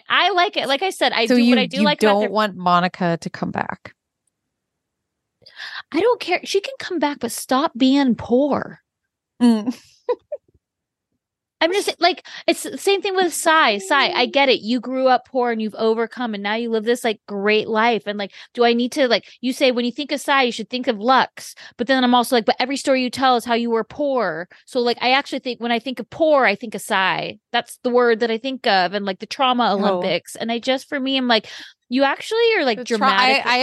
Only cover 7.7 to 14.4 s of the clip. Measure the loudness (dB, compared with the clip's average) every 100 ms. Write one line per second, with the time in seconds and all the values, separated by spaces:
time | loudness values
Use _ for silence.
7.7 | 2 2 4 2 0 2 2 2 0 -4
8.7 | -14 _ _ _ _ _ 0 2 2 -2
9.7 | -10 _ _ -6 -6 -6 -18 _ _ _
10.7 | _ _ _ _ _ _ _ _ -2 0
11.7 | 0 -2 0 0 0 -10 -8 -2 -2 -4
12.7 | -4 0 0 0 0 0 0 2 4 4
13.7 | 0 0 2 2 0 0 2